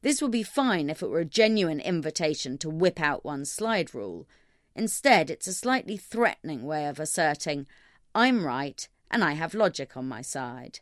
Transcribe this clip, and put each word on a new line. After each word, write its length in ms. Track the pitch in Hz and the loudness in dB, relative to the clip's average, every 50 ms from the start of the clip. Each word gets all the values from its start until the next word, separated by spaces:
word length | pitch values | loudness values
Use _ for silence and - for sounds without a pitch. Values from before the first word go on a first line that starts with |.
This 200 | - 277 294 - | 2 2 0 2
would 100 | 302 269 | 0 0
be 120 | 226 233 214 | 0 0 -2
fine 460 | - - - 269 254 208 175 151 143 | 0 0 2 2 4 4 2 2 0
if 120 | 156 - | -2 -4
it 60 | - - | -4 -2
were 140 | 107 160 | 0 0
a 40 | 170 | -2
genuine 540 | 160 - - 220 220 220 214 190 165 160 147 | 0 4 4 6 6 6 4 2 2 0 -2
invitation 760 | - - 180 170 147 156 151 - 175 151 156 - - 139 127 143 | -2 0 -2 0 0 -2 -4 0 0 0 0 -2 -4 -6 -6 -6
to 120 | - 156 | -6 -6
whip 300 | 156 160 175 180 170 - | 0 4 2 2 4 4
out 240 | 160 147 143 - - | 0 0 0 0 -4
one's 260 | 131 147 139 143 135 | -6 -6 -6 -6 -8
slide 460 | - - 214 226 226 202 165 165 - | -6 -4 -2 0 0 0 -2 -4 -6
rule. 320 | 131 101 98 87 85 - _ _ _ _ _ _ _ _ _ _ | -8 -8 -8 -8 -10 -12 _ _ _ _ _ _ _ _ _ _
Instead, 540 | - 220 214 - - - 277 247 196 160 135 | -4 -4 -2 -2 2 6 6 6 6 6 4
it's 180 | 165 - - - | -2 -8 -6 -8
a 60 | 185 | -8
slightly 440 | - - 240 262 262 - - 220 190 | -4 0 0 0 0 0 -4 -8 -8
threatening 680 | - - - 220 240 214 - _ _ 165 156 127 110 | -10 -8 -2 2 2 2 2 _ _ -8 -8 -6 -4
way 220 | 143 156 151 147 | -4 -4 -2 -2
of 160 | 147 143 139 | -4 -4 -6
asserting, 680 | 156 156 - - 170 156 147 151 - 165 147 143 139 - - - _ _ _ _ _ _ _ | -6 -4 0 2 2 2 2 0 -2 -4 -4 -4 -6 -10 -16 -20 _ _ _ _ _ _ _
"I'm 300 | 214 233 254 254 233 175 | 4 4 4 4 2 2
right 420 | 143 120 131 139 143 - - - - _ _ _ _ | 0 -2 -2 -4 -6 -8 -12 -14 -16 _ _ _ _
and 140 | - 240 208 | 0 2 2
I 80 | 156 143 | 2 0
have 200 | 151 165 165 165 | -2 -4 -6 0
logic 440 | 214 220 185 - - 139 - - 139 | 2 2 2 2 -2 -10 -10 -8 -10
on 100 | 127 131 | -10 -10
my 140 | 127 107 | -10 -10
side." 580 | 135 - - 139 131 123 123 127 123 120 - - | -10 -10 -8 -8 -8 -8 -10 -12 -14 -16 -18 -18